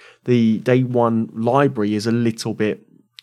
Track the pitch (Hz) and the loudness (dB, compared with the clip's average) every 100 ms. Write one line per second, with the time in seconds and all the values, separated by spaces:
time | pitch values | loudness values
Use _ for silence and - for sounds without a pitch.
0 | - _ - 123 113 107 131 127 123 120 | -20 _ 0 2 2 2 2 2 2 0
1 | 117 113 113 113 113 135 143 131 104 107 | 0 0 -4 -4 0 2 2 0 -4 -2
2 | 113 117 117 113 117 104 107 - _ _ | -2 0 -2 -4 -6 -4 -4 -6 _ _
3 | _ - | _ -20